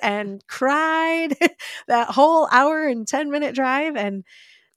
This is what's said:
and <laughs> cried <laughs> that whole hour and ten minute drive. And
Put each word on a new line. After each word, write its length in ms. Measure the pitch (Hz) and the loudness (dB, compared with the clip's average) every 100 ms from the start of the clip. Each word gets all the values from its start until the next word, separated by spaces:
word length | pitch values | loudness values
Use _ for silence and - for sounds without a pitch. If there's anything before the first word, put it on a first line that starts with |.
and 380 | 220 202 202 196 | -2 -4 -6 -12
<laughs> 40 | - | -14
cried 840 | - 262 294 320 320 320 330 330 277 339 - | -4 0 0 0 0 0 -2 -4 0 0 0
<laughs> 260 | - - - | -12 -14 -2
that 200 | 240 226 | 0 0
whole 380 | 269 302 320 302 | 2 4 4 4
hour 340 | 247 285 311 302 | 4 4 2 -2
and 200 | 233 214 | -2 -4
ten 220 | 277 302 | -4 -2
minute 240 | 294 294 247 | -2 -2 -2
drive. 400 | 262 277 320 277 | 0 0 -2 -2
And 280 | 202 196 - - - _ _ | -4 -6 -10 -20 -20 _ _